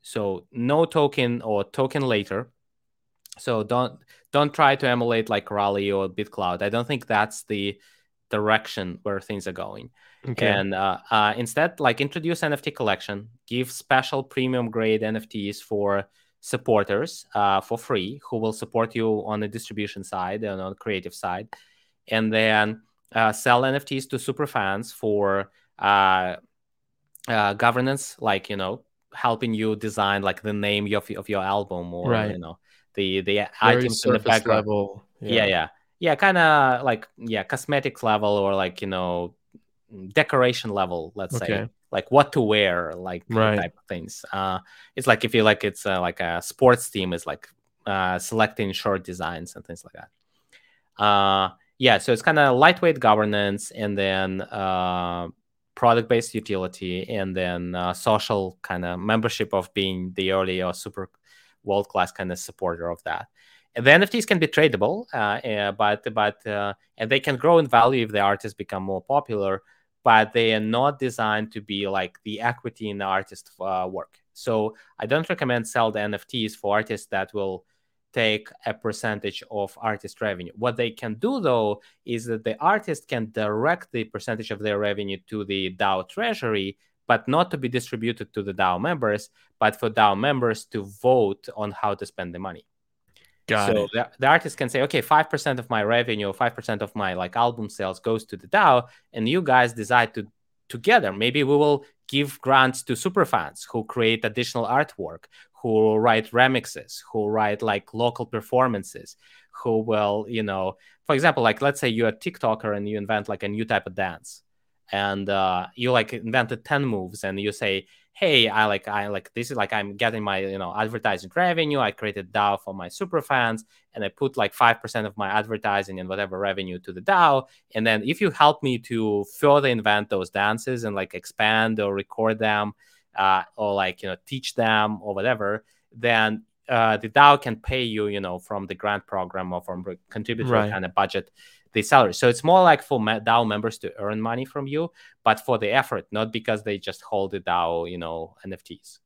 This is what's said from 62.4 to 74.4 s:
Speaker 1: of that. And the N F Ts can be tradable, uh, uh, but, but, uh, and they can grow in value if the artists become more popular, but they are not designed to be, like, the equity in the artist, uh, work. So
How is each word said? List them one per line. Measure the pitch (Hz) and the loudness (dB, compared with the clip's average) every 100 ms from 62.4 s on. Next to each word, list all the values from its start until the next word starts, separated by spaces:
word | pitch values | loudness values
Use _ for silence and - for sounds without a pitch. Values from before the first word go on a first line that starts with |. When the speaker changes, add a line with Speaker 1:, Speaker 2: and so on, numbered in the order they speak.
| - - 92 85 85 | -10 -6 -6 -4 -6
Speaker 1:
of | 87 | -8
that. | - 80 - _ _ _ _ | -6 -8 -10 _ _ _ _
And | - 120 | 0 6
the | |
N | 160 | 8
F | 202 | 6
Ts | 240 - | 0 0
can | 190 | 0
be | 156 | 2
tradable, | - 156 107 104 190 240 | 4 2 4 0 0 -6
uh, | 127 104 107 127 | -2 0 0 -4
uh, | 104 101 | -2 -2
but, | 98 107 104 - | 0 0 0 -4
but, | 110 104 - - | 0 0 -2 -8
uh, | 104 101 98 _ _ | -4 -4 -6 _ _
and | 113 | 0
they | 131 | 0
can | 131 131 | 0 0
grow | 151 170 | 4 4
in | 147 | 6
value | 120 120 131 | 6 6 4
if | 113 | 0
the | 104 | 2
artists | 98 101 110 | 2 2 -4
become | - 104 98 | -10 -8 -6
more | 95 95 | -4 -6
popular, | - 139 143 107 98 98 _ _ _ _ | -2 -2 -2 -4 -2 -4 _ _ _ _
but | - 113 110 | 6 6 6
they | 120 113 | 2 2
are | 110 | 2
not | 107 117 135 139 | 0 0 0 0
designed | 131 120 110 107 110 | -6 -2 -2 -2 -4
to | 110 | -10
be, | 101 101 98 | -8 -4 -2
like, | 98 92 _ | -2 -4 _
the | - 104 | -12 -6
equity | 117 120 120 - 110 | -4 -4 -10 -10 -10
in | 101 | -6
the | 98 | -2
artist, | 95 95 - - _ | -2 -4 -16 -20 _
uh, | 92 92 92 | -6 -4 -4
work. | 92 - _ _ | -8 -12 _ _
So | - | -12